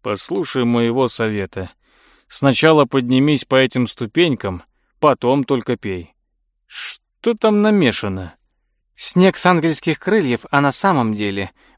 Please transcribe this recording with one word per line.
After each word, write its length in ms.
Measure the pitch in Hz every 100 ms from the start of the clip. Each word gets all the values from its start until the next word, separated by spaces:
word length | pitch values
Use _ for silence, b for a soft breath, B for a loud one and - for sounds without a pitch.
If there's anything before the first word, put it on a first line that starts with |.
"Послушай 640 | - 104 - 190 160 135 120
моего 420 | 120 117 123 123
совета. 640 | - 113 104 95 - 90 _ b b b b b
Сначала 580 | - 139 120 160 156 139
поднимись 600 | 135 123 131 143 147 -
по 100 | 131
этим 300 | 131 127 120
ступенькам, 800 | - 113 - 175 123 101 90 _ _ _ _
потом 440 | 151 123 120 139
только 340 | 127 135 113 117
пей". 380 | 101 90 82 _ _ _ _ _ _
"Что 720 | - - - _ _ 226 226
там 260 | 220 208
намешано?" 760 | 208 208 139 - 104 95 87 _ _ _ _ _ _ -
"Снег 420 | - 180 185 -
с 80 | 180
ангельских 540 | 175 165 151 - 151
крыльев, 460 | - 214 143 120 -
а 120 | 143
на 100 | 143
самом 420 | 127 196 160 113
деле 380 | 104 104 98 95 b b